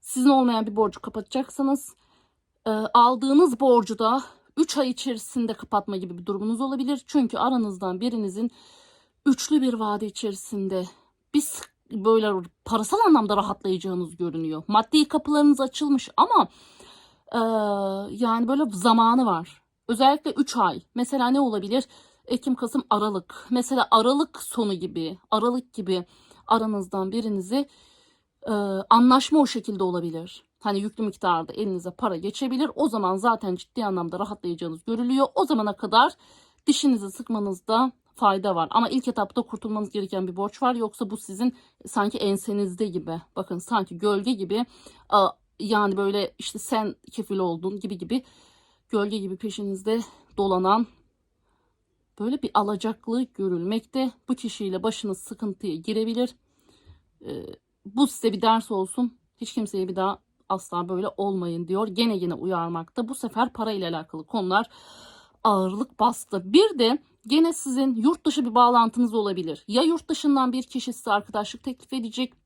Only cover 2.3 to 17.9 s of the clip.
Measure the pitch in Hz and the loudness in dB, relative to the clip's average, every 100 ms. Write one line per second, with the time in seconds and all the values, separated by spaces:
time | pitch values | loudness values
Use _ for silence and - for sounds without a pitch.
2.3 | _ _ _ - 214 214 240 240 254 269 | _ _ _ -4 -2 2 6 6 4 4
3.3 | 285 349 233 269 240 208 226 220 254 - | 6 6 4 6 6 4 0 2 0 -2
4.3 | - _ - 311 277 262 247 269 226 - | -18 _ -2 0 0 -2 -2 -6 -6 -6
5.3 | 254 233 214 - 208 202 196 180 175 175 | -4 -4 -4 -2 -2 -2 -8 -8 -10 -6
6.3 | 196 214 226 269 262 254 277 - 294 240 | -4 -2 -2 -4 -4 -4 -4 0 0 0
7.3 | - 247 254 214 185 190 185 240 233 208 | 0 0 2 -2 -4 -6 -2 -2 -2 -4
8.3 | 185 233 _ _ _ _ _ _ _ - | -4 -6 _ _ _ _ _ _ _ 0
9.3 | 254 - 302 254 233 214 208 214 196 214 | 0 2 2 2 0 -2 -2 -4 -6 -6
10.3 | 196 - 208 196 190 185 _ _ _ _ | -6 -8 -6 -2 -2 -4 _ _ _ _
11.3 | 294 - - - _ _ 220 196 220 214 | -2 -2 -8 -14 _ _ -2 4 4 4
12.3 | 190 170 _ - 220 214 403 440 302 208 | -2 -6 _ -4 -2 0 2 6 6 6
13.3 | 202 196 196 196 185 190 180 170 170 175 | 0 0 -4 -2 -2 -2 -4 -6 -6 -6
14.3 | 165 160 156 165 214 226 302 294 311 302 | -4 -6 -6 0 0 4 4 4 0 2
15.3 | 294 294 277 262 - 294 269 - - - | 6 6 6 2 -2 2 2 0 2 6
16.3 | 415 - _ - _ - - _ _ - | 6 4 _ -20 _ -20 -20 _ _ -6
17.3 | - 226 220 208 202 196 | -2 0 0 0 0 -2